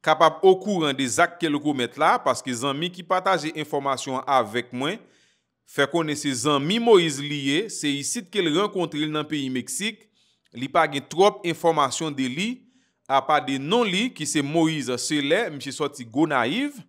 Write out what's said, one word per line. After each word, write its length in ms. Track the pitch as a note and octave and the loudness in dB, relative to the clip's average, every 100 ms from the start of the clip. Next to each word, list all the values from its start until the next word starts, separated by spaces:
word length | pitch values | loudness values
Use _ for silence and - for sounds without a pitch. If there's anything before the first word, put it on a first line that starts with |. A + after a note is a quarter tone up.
kapab 340 | - D#3 E3 D#3 F#3+ | 2 4 4 6 6
okouran 480 | F#3 G#3 F#3+ D3+ | 6 2 0 0
de 140 | C3+ C3 | 0 -2
zak 300 | A2 E3+ - | 2 0 0
ke 100 | D#3+ | -2
l 80 | D3 | 0
komèt 400 | D3 C3 A#2 - | -2 -2 -4 0
la. 140 | D#3 A#3+ | 2 2
Paske 320 | D3 B2 C3 | 2 -2 -4
zanmi 380 | A#2+ C#3 C#3 F3+ | -4 -4 -4 -6
ki 80 | F3+ E3 | -8 -4
pataje 440 | F#3 F#3+ F3+ D3+ D#3 | -2 0 0 -2 -8
enfòmasyon 600 | D3+ D3 C#3 C3 - C3 | -6 -4 -2 -4 -4 -6
an 100 | C#3 C3+ | 2 2
avèk 320 | G#2+ A#2 B2 | 2 -4 -6
mwen 300 | B2 C#3+ A3 - _ _ _ _ _ _ | -6 -6 -6 -14 _ _ _ _ _ _
fè 180 | - C#3 | 0 0
konnen 280 | E3+ D#3+ D3 | 2 -2 -2
se 120 | D3 B2 | -4 -2
zanmi 340 | C3+ C#3+ D3 A3 | 0 0 0 0
Moyiz 400 | A#3 G3+ E3 C#3 | 6 6 6 -4
li 220 | D3 D3 C#3 | -6 -4 -2
ye. 100 | D3 A3 | -2 -2
Se 240 | - D3 | -4 -4
isit 400 | C#3 C3+ A#3+ F#3 | -4 -4 -8 -6
ke 140 | G#3 | -2
l 80 | E3+ | 0
rankontre 480 | D3+ G#3 G3+ E3+ D3 | 0 0 -2 -4 -4
l 80 | D#3 | -4
nan 160 | D3+ D3+ | -4 -4
peyi 240 | D3+ C3+ | -4 -4
Meksik. 560 | B2+ A#2+ - G#3 G#3+ _ _ _ _ _ | -6 -6 -6 -6 -8 _ _ _ _ _
Li 160 | A#2 C3+ | -12 -2
pa 160 | F3 D#3+ | 2 2
gen 120 | C#3+ - | -2 -6
twòp 320 | D#3 G3+ G3+ F3 | 4 4 4 -6
enfòmasyon 640 | D#3+ E3+ D3+ C3+ - D#3+ | 0 2 4 2 0 -6
de 160 | C3+ C3 | -4 -4
li, 180 | C3+ G#3+ B3 _ _ _ _ _ | -2 -4 -6 _ _ _ _ _
apa 300 | C3+ C3+ D3+ | 0 4 0
de 160 | C3+ C3+ | 2 -4
non 240 | C#3+ A3+ | 0 2
li, 240 | A3+ F3+ B3 | 2 0 -2
ke 80 | - | -4
se 200 | D3+ D#3 | -2 0
Moyiz 440 | C#3 E3 D#3+ D#3 B2 B2 | 0 2 2 0 -4 -4
Selè. 460 | - D3+ C#3 F3+ A3+ | -2 -2 2 0 0
Misye 240 | D3 C3 | -8 -10
sòti 320 | B2+ D3 - A#2+ | -6 -6 -6 -8
gwo 240 | A#2+ D#3+ | 0 2
Nayiv. 480 | C3+ A#2 G3+ C#4+ C#4+ | 2 2 -2 -4 -8